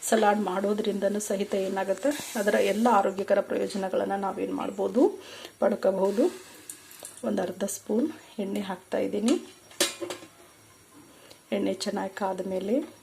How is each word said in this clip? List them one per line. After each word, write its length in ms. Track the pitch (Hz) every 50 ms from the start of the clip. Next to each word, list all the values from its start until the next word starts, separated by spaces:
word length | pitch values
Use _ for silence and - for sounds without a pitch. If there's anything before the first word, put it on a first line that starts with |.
| - -
ಸಲಾಡ್ 320 | - 220 214 208 208 208
ಮಾಡೋದ್ರಿಂದನೂ 760 | 208 185 180 190 202 202 208 208 214 214 196 196 196 196 202 208
ಸಹಿತ 360 | 208 - 214 190 202 196 -
ಏನಾಗುತ್ತೆ? 840 | 202 190 190 196 190 190 190 190 185 - 269 294 - - - - 233
ಅದರ 160 | 202 208 208
ಎಲ್ಲ 340 | - 196 196 196 208 226 240
ಆರೋಗ್ಯಕರ 500 | 226 202 196 196 196 190 196 - 202 202
ಪ್ರಯೋಜನಗಳನ್ನ 720 | 196 - - 202 202 196 - 202 190 190 185 185 202 196 190
ನಾವೇನ್ 380 | 196 202 196 190 - 190 185 185
ಮಾಡ್ಬೋದು? 680 | 190 - - 196 196 196 196 190 226 285 415 - - - - - - - - - _
ಪಡ್ಕೋಬಹುದು. 760 | - 196 208 196 - 196 190 190 190 196 208 202 269 359 - - - - - - - - - - - - - - - - - - -
ಒಂದು 180 | 226 208 196 185
ಅರ್ಧ 220 | 175 180 185 202
ಸ್ಪೂನ್ 480 | 196 - - - - 214 214 277 311 - - - - - -
ಎಣ್ಣೆ 220 | 208 190 202 208
ಹಾಕ್ತಾ 380 | 208 190 190 180 - - - 233
ಇದ್ದೀನಿ. 440 | 208 190 196 202 202 233 294 - - - - - - - - - - - - - 349 - - - - - - - - - - - - - - - - _ - - - - - - - - - - _ _ -
ಎಣ್ಣೆ 220 | 208 202 190 190
ಚೆನ್ನಾಗಿ 400 | 190 - 208 196 202 190 196 190
ಕಾದ 320 | - 208 190 190 185 185
ಮೇಲೆ 420 | 190 190 185 190 196 220 277 330 - - -